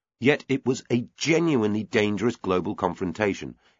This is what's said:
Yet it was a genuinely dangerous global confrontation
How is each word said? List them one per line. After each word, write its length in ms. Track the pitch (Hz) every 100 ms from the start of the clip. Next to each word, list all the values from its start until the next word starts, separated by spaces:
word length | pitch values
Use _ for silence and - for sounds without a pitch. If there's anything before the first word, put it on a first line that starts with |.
| _ _
Yet 260 | 123 151 -
it 180 | 131 -
was 180 | 131 -
a 160 | 123 - -
genuinely 640 | 139 165 170 131 107 107
dangerous 520 | 98 113 104 101 117 -
global 400 | 95 92 95 -
confrontation 800 | 92 85 92 82 104 85 69 60 _